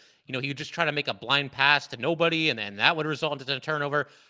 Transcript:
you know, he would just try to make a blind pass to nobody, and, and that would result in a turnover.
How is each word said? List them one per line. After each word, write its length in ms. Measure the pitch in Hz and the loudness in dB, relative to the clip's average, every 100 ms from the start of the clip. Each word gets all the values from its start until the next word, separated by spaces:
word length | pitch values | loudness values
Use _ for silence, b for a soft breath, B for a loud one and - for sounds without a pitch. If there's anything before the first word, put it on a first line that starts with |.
| b b - | b b -10
you 60 | |
know, 60 | 127 | -6
he 80 | 139 | -6
would 80 | 139 | -8
just 160 | 151 | -8
try 120 | - | -2
to 80 | 160 | -2
make 160 | 147 143 | 0 -4
a 60 | |
blind 360 | 98 110 139 139 | -6 0 0 0
pass 380 | - 139 147 - | 2 4 4 2
to 80 | 123 | -4
nobody, 540 | 127 165 165 165 160 | -2 2 2 2 0
and, 100 | 113 | 0
and 180 | 101 101 | -4 2
that 180 | 123 165 | 2 4
would 100 | 151 | -2
result 360 | 147 160 143 | -2 -2 -4
in 60 | 131 | -6
a 100 | 135 | -6
turnover. 460 | - 151 143 147 - b b | -2 -2 0 -2 -2 b b